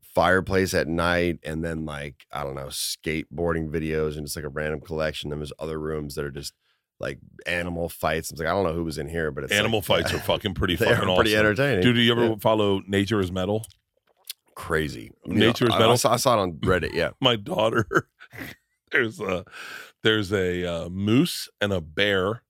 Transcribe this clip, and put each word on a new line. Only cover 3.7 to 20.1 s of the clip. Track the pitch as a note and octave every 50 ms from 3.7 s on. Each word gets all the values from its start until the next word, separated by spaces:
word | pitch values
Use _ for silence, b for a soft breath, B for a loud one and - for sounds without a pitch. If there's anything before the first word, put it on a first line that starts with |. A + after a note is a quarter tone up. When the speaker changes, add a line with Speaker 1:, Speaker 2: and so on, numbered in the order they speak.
Speaker 1:
videos | D2 E2 D#2 D#2+ D#2 D#2 D#2 D2+ D2+
and | D2+ D2+
just, | C#2+ -
like, | E2+ D2
a | D2+
random | C#2 D2+ D2+ D2+ D#2 D2
collection. | C#2 - E2 D#2 D#2 D#2 D2 - - D2
And | D2 D2+
there's | D2+ C#2+ - _
other | D#2 D#2+ D#2+ D#2
rooms | D2+ D#2 D#2 D#2 D2+ D2 C#2+
that | D#2 D2
are | C#2+
just, | C2+ C#2+ C#2+ - _ _ _ _ _ _ _ _ _ _
like, | - B1 C#2+ - - G1+ _ - -
animal | - E2+ F2 F2 F2+ F2 E2+ E2+ E2
fights. | - - - D#2+ D#2+ E2 D#2 -
It's | C#2+ C#2
like, | E2 D#2
I | F2
don't | G2 G2
know | E2+ D#2
who | E2+ E2+
was | E2 D2+ D2
in | D2 D2
here, | E2 E2+ D#2+ D#2 C#2
but | C#2+ C#2
it's | C2+ G#2
Speaker 2:
Animal | G#2 G#2 A2 A2+ G#2+
Speaker 1:
like, | -
Speaker 2:
fights | - G#2+ F2 D#2+ - F2
are | D#2+
fucking | - - F2+ D#2 - G#2 F#2+
pretty | - F#2 G2 F2
Speaker 1:
<laughs> |
they | D#2+ A2+
Speaker 2:
fucking | - A#2+ A2 G#2 G2
Speaker 1:
are | F#2
pretty | F#2 A2+ A2 G#2+
Speaker 2:
awesome. | G#2+ G#2+
Speaker 1:
entertaining. | G#2+ G#2+ F#2+ C3+ C#3+ B2+ F#2+ F#2
Speaker 2:
Dude, | B2 A#2+
do | A#2
you | A#2+ A#2 A#2
ever | A#2 A#2 A2+
Speaker 1:
Yeah. | A2 G#2
Speaker 2:
follow | - A#2 A2 A2 G#2 G2+ G2 G2 F#2+
Nature | F#2+ G2+ G2 G2+ G2 A2+ G#2
is | F#2+ F2+ F#2
Metal? | F#2+ F#2 F#2 G#2 G#2+ A2 - - _ _ _ _ _ _ _ _ _ _ _ - _ _ _ _
Speaker 1:
Crazy. | - - - E2 D#2+ D#2 D2 C2 A#1 A1 - - _ _
You | - F2
Speaker 2:
Nature | - A2 A2+ A#2+ - B2+
Speaker 1:
know, | A#2+
Speaker 2:
is | -
Speaker 1:
I, | -
Speaker 2:
Metal? | A2+ A2 A#2+
Speaker 1:
I |
saw, | B2 - - A2+
I |
saw | B2 - C3 B2 A2
it | G2
on | F#2 E2+ C#2
Reddit, | - F2 F#2 F2+ D#2+ B1+ -
yeah. | D#2+ E2 C#2+ -
Speaker 2:
<laughs> | _
My | - C3 A#2+
daughter, | G#2+ G2+ B2 F3 - A2 A2+ A2+ A#2 - - - E3 - _ _ _ - - -
<laughs> | - - - - _ _ _ _ _ _ _ -
there's | D3+ B2 A2 A2 F#2
a, | G2+ F#2+ F#2 F2 F2 B B B B B B B B B B _ _
there's | A2